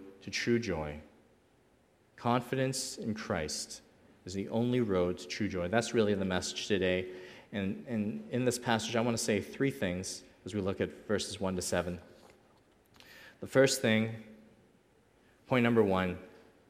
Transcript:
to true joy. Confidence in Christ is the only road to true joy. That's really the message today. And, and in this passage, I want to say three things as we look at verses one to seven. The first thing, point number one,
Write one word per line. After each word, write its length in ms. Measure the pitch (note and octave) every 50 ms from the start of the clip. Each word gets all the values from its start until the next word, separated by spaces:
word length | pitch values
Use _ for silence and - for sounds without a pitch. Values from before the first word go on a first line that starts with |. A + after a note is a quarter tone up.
| - - - -
to 80 | - -
true 300 | F#2+ - - A#2+ A#2+ A#2
joy. 400 | A2+ G2+ F2 D#2+ D#2 D2+ D2+ D2+ - - - - _ _ _ _ _ _ _ _ _ _ _ _ _ _ _ _ _ _ _
Confidence 840 | - - A#2+ A#2+ B2+ B2+ - - C3 C3 C3 C3+ - - - - -
in 160 | - A2+ G#2
Christ 680 | - - - G#2+ E2+ D#2 D2+ - - - - - - - _ _ _ - - - - -
is 80 | F#2 F2+
the 160 | G2 G2+ -
only 320 | - A2+ A#2+ B2 B2 B2+
road 360 | A#2+ G#2 F#2+ F2+ F2 F2+ F2+ -
to 80 | - -
true 200 | - - A2 F#2+
joy. 200 | F2+ F2+ F2 F2
That's 260 | G#2 A#2 A2+ - -
really 200 | A#2 G#2+ G#2 G#2
the 120 | F#2+ F#2+
message 420 | F#2 F#2 F2+ - - - - - -
today. 400 | G#2+ F#2 F#2+ F#2 F#2 F#2 F#2 - - - - - - - - - -
And, 320 | G#2 G2 F#2+ G#2+ - - C3+
and 400 | A#2+ A2 G#2 G#2 A#2 - - -
in 120 | - A#2+ B2+
this 160 | B2+ B2 -
passage, 360 | - C3 A#2 A2 A2 - A#2
I 60 | A#2
want 140 | A2+ B2 A#2
to 80 | A2+ -
say 160 | - A2 G2
three 320 | - - - - C3+ C#3
things 520 | C3+ - G#2 F#2 F2+ F2+ F#2 - - - - - - - -
as 80 | F#2+ G#2
we 60 | G#2
look 220 | F#2 F#2+ F#2+ -
at 260 | G2+ F2 - - - -
verses 320 | G#2+ F#2+ - - F#2+ -
one 160 | G2 F#2+ F#2+
to 60 | F2+
seven. 380 | F2 - - F2+ E2+ F2 F2 F2 - - - - - - - - _ _ _ _ _ _ _ _ _ _ - - - - - - - - - _
The 80 | - -
first 340 | - C3+ C3+ C3 - -
thing, 280 | - A#2 A2 A2 A2 A2+ A2+ - - - - - - - - - _ _ _ _ _ _ _ _ _ _ _ _ _ _ _ _ _ -
point 160 | C3+ B2+ A#2
number 200 | A#2+ A#2+ A2+ G#2+
one, 340 | G2+ F#2 F#2 F#2 F2+ F2+ F2 - - - - - - - _ _ _